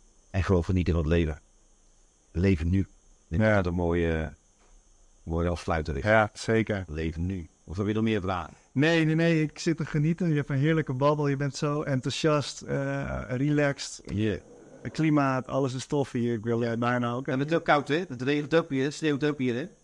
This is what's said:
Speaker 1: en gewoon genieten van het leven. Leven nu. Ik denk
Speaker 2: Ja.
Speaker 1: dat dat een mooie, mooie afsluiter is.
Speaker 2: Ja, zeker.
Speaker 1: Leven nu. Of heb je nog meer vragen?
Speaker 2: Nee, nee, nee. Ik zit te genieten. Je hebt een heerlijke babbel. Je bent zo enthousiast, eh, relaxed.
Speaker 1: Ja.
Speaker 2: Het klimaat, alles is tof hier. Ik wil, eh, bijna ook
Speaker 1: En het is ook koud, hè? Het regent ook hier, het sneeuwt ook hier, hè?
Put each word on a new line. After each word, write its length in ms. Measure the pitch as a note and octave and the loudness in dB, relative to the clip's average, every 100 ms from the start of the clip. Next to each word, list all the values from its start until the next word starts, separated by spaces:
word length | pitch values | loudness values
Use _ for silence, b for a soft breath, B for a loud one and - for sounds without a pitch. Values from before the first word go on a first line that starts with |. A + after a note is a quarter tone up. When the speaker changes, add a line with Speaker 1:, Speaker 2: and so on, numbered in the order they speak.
| _ _ _ | _ _ _
Speaker 1:
en 120 | G2 | -4
gewoon 200 | E2+ F#2 | 2 2
genieten 300 | E2 F#2 E2+ | 2 0 2
van 80 | E2+ | 0
het 100 | D2+ | 2
leven. 280 | E2+ D#2+ D2 _ _ _ _ _ _ _ _ _ | 2 2 -2 _ _ _ _ _ _ _ _ _
Leven 380 | E2 G2 F#2 D#2+ | 0 2 2 2
nu. 100 | F#2+ | 0
Ik 60 | F#2 - _ _ _ | 0 -8 _ _ _
denk 140 | D#2+ | 0
Speaker 2:
Ja. 120 | A2 | 2
Speaker 1:
dat 100 | G#2 | 2
dat 80 | F2+ | 2
een 60 | F2 | 0
mooie, 540 | F2 E2+ E2 D#2+ D#2 - _ _ _ - _ _ _ _ | 0 2 2 0 -4 -10 _ _ _ -20 _ _ _ _
mooie 260 | - E2 E2+ | -6 -2 0
afsluiter 480 | F2 - E2 D#2+ D#2+ | -2 -2 -2 -2 -2
is. 60 | |
Speaker 2:
Ja, 280 | G#2 A2 G#2 | 4 4 4
zeker. 520 | - - A2+ A2 G2+ F#2 | -2 0 2 2 -2 -4
Speaker 1:
Leven 380 | D#2 E2 D#2+ F2 | -4 -4 -4 -4
nu. 220 | F#2+ D#2 _ | -4 -10 _
Of 120 | - E2 | -12 -4
heb 100 | G#2 | -2
je 60 | |
nog 100 | G#2+ | 0
meer 180 | A2+ G#2+ | 0 0
vragen? 320 | F2+ F#2 E2 - _ | -2 -6 -6 -14 _
Speaker 2:
Nee, 320 | B2+ D3+ E3 | 0 2 4
nee, 100 | D#3 | 2
nee. 280 | D#3+ E3+ E3 | 2 2 2
Ik 160 | D#3 - | 0 -2
zit 180 | - D#3 | -2 -2
te 100 | D3+ | -2
genieten. 420 | D#3 D3+ E3+ F3 | 0 0 0 0
Je 60 | |
hebt 160 | D3 C#3 | 0 0
een 60 | C#3 | 0
heerlijke 340 | D3 D#3+ D3 | 2 2 0
babbel. 360 | B2+ C#3+ D3+ D3 | 0 2 2 0
Je 80 | C3+ | 0
bent 200 | C#3+ - | -2 -2
zo 260 | D3+ D3 | -2 -2
enthousiast, 800 | D#3 C3+ C#3 - D#3+ D3+ C3+ - | 0 -2 -2 0 2 2 0 -8
eh, 580 | - C#3 C#3 C#3 C3+ C3 B2+ | -6 -4 -2 -4 -6 -6 -6
relaxed. 760 | B2+ C#3+ D3 C#3+ C#3 - - - | -2 0 2 2 0 -8 -12 -6
Speaker 1:
Ja. 220 | F2+ G#2+ F#2 - - - - | -2 0 -2 -6 -20 -20 -14
Speaker 2:
Het 100 | A#2+ | -12
klimaat, 540 | - D#3 D3+ C#3 C3 B2 | -2 2 4 2 0 -2
alles 280 | C3+ C3+ | -2 -2
is 120 | B2+ - | -4 -4
tof 260 | D3 C3+ | -2 -2
hier. 200 | B2+ A#2+ | -2 -2
Ik 100 | A#2 | -2
wil, 200 | A2 A#2 | 0 0
eh, 140 | A#2 A#2 | 0 0
bijna 340 | A#2+ B2 A#2+ | 0 0 -2
ook 160 | A#2+ C3+ | -4 -4
Speaker 1:
En 100 | C3 | -4
het 120 | D3 | 0
is 60 | E3 | -2
ook 80 | |
koud, 240 | D#3 D3 C3 | 2 2 2
hè? 160 | D3 F#3 | -2 -2
Het 140 | A#2+ | -6
regent 320 | B2+ D3 D3 | -2 -2 2
ook 160 | D#3+ - | 2 2
hier, 140 | C3+ | -2
het 100 | C3+ | -2
sneeuwt 300 | C#3+ D#3 C#3+ | -2 -2 0
ook 140 | D3 D3 | 0 0
hier, 160 | B2+ | -2
hè? 120 | A#2 E3+ - | -2 -6 -14